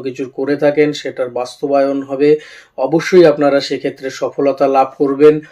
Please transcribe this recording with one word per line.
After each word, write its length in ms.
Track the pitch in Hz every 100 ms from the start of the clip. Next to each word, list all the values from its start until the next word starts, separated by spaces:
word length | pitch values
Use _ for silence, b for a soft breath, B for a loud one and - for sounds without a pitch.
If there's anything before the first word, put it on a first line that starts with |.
| 131
কিছুর 220 | 123 127
করে 260 | - 139 143
থাকেন 320 | 147 143 151
সেটার 360 | 143 135 131 123
বাস্তবায়ন 720 | 123 123 - 143 139 139 139
হবে, 280 | 135 135 147 151 B B B -
অবশ্যই 480 | 135 160 - 185
আপনারা 340 | 165 147 143 139
সেক্ষেত্রে 480 | - 135 135 - 135
সফলতা 560 | - 131 - 139 135 139
লাভ 200 | 135 135 -
করবেন। 360 | 143 139 151 156 b